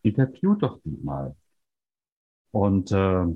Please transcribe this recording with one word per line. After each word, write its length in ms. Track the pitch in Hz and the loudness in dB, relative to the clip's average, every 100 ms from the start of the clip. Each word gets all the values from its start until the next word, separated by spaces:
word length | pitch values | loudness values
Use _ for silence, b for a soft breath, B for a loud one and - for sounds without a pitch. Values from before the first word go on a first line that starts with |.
interview 520 | 110 117 131 - 190 | -2 0 0 0 -2
doch 260 | 208 135 - | 0 -2 -4
die 160 | - - | -12 -10
mal." 320 | 71 69 67 - _ _ _ _ _ _ _ _ _ _ _ | -8 -8 -10 -12 _ _ _ _ _ _ _ _ _ _ _
Und, 380 | 110 101 98 92 | 0 2 2 2
äh, 360 | 98 95 92 87 | 2 2 2 0